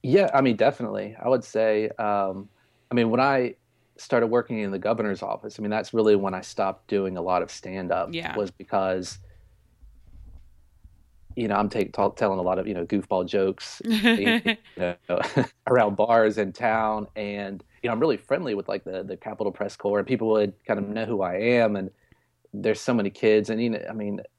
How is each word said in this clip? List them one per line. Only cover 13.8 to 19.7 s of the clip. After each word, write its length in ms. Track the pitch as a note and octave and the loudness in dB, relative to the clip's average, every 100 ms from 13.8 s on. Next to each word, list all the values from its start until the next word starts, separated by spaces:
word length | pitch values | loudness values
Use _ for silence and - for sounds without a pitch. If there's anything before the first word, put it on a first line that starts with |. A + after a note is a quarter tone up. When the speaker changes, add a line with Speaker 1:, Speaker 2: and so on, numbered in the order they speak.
| A3+ | -2
Speaker 2:
<laughs> 20 | |
Speaker 1:
you 520 | G#3+ A3+ A3+ G#3 A3+ A3+ A3 - - | 2 4 4 2 0 0 -4 -10 -4
know, 180 | F2+ F2 - | -4 -4 -2
<laughs> 600 | F2+ - - B2 _ - | -2 0 -2 -2 _ 2
around 280 | B2 G#2+ G2 | 4 4 2
bars 420 | A2 A#2 A2 G#2+ | 4 6 6 2
in 140 | G2 | -4
town. 560 | - A#2+ A2 A2 G#2+ G#2 A2 | 0 0 2 0 -2 -6 -8
And, 480 | G#2 G2+ G2 G2 - _ | -6 -6 -8 -10 -16 _
you 60 | B2 | -4
know, 60 | |
I'm 60 | A2+ | 0
really 180 | D#3 A2 | 0 0
friendly 380 | - C#3+ D#3 G2+ | -2 -4 -2 -4
with, 120 | - | -4
like, 160 | G2+ | -6
the, 200 | - F#2+ | -6 -10
the 120 | G2 F#2 | -8 -10
Capitol 340 | G#2+ G#2 G2+ | -10 -6 -6
Press 240 | - G2+ | -4 -8